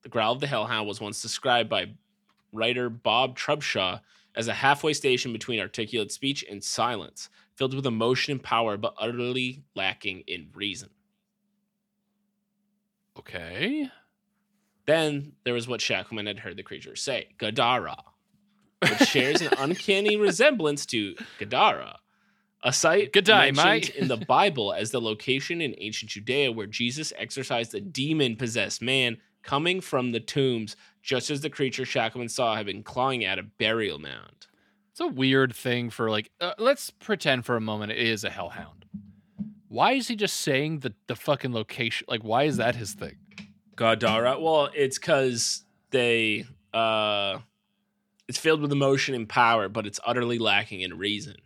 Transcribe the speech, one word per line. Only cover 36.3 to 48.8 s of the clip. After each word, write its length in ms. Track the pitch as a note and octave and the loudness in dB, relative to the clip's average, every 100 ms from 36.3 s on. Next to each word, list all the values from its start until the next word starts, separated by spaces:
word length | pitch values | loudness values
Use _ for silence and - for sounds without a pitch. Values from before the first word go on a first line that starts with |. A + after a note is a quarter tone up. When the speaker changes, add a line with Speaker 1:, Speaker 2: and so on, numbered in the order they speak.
| _ | _
Speaker 2:
uh, 120 | F3 - | -6 0
let's 320 | A#3 C#4 - | 0 0 -2
pretend 560 | _ - G#3 D#3 C3 A#2+ | _ -6 -2 2 0 2
for 100 | A#2+ | -2
a 60 | |
moment 300 | A2 G#2+ G#2 | 0 -4 -4
it 60 | A2 | 0
is 240 | A#2 A2 G#2 | 0 0 -4
a 40 | |
hellhound. 560 | G2 E2+ F#2+ D#2+ - - - - - _ - - - _ | -6 -10 -10 -16 -20 -18 -16 -16 -20 _ -12 -12 -12 _
Why 240 | A2 E3+ | 2 2
is 140 | C4+ A#3 | 2 0
he 60 | A3 | -2
just 260 | G3+ - | -2 -2
saying 380 | - C3+ D3+ D#3+ | 0 2 2 -2
the, 140 | B2+ G#2+ - | -6 -10 -10
the 80 | A#2 | -8
fucking 380 | - C#3+ C3+ | 0 0 0
location? 520 | A#2 G#2+ - A#2 - - | -4 -6 -4 -4 -4 -4
Like, 140 | A#2+ | -6
why 200 | G#2+ A2+ | 0 2
is 140 | D3+ B2 | 2 2
that 180 | A#2 B2 | 0 0
his 180 | G#2 | -6
thing? 220 | - D2+ - _ - - - _ - | -10 -12 -14 _ -20 -20 -20 _ 0
Speaker 1:
Gadara. 600 | A2+ A2 A2+ A2 A#2+ C#3 | 2 4 4 4 2 2
Well, 320 | D#3+ D#3 C#3+ D3+ | 4 4 4 2
it's 220 | C3+ C3+ | 0 0
'cause 680 | - D3 C3 A#2 - - _ _ _ | 2 4 4 2 -2 -4 _ _ _
they, 540 | C3 A#2+ A#2 A2 G#2+ A2+ - _ | 2 4 4 4 0 -4 -16 _
uh, 640 | A2+ A2+ A2 G#2+ G#2 G2+ F#2 - _ _ _ _ _ _ _ - | 0 2 2 2 0 -2 -4 -10 _ _ _ _ _ _ _ -10
it's 100 | B2 | -2
filled 200 | D#3+ D#3+ | 2 2
with 120 | D3 | 2
emotion 420 | C#3+ | 2